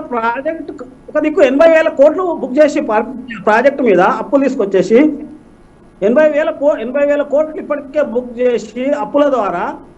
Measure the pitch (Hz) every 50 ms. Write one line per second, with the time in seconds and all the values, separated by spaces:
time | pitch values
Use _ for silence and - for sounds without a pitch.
0 | 311 - 247 226 226 233 240 262 269 311 330 320 285 - - - 247 - - -
1 | - - - 302 302 311 302 - 302 247 262 285 330 330 330 320 320 320 320 233
2 | 277 311 311 392 370 349 320 - 220 269 247 294 302 285 - 311 277 233 214 214
3 | 233 247 262 - - - 226 202 - 220 208 226 247 277 269 - 262 233 185 175
4 | 185 220 262 220 214 - - 277 269 262 - - 208 196 - 185 180 190 220 240
5 | 311 302 - - - - - - - - - _ - - _ _ - - _ -
6 | 185 208 247 294 311 302 294 285 320 330 - - 277 294 302 - 220 247 254 285
7 | 285 285 294 285 285 294 269 294 311 311 311 370 262 - 294 - - - - 302
8 | 285 - 226 247 247 240 226 233 247 247 240 214 - - - 247 254 277 294 285
9 | 277 - - 285 294 285 262 240 208 185 175 175 208 269 311 - - - -